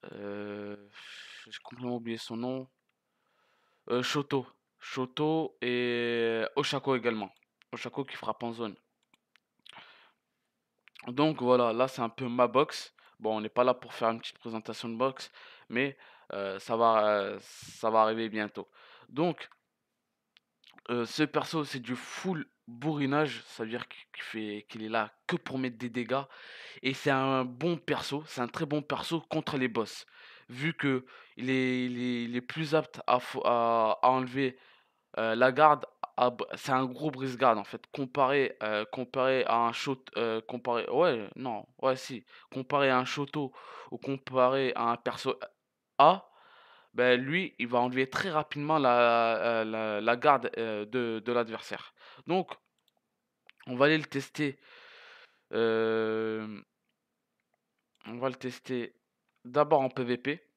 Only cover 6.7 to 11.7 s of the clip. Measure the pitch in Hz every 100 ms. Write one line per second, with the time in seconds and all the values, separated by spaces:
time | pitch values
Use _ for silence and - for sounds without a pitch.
6.7 | 143 139 127 117 110 98 _ _ _ _
7.7 | 120 123 - 135 - 110 107 117 117 113
8.7 | 95 _ _ _ _ _ _ _ _ _
9.7 | - - - _ _ _ _ _ _ _
10.7 | _ - - - 123 151 139 123 123 120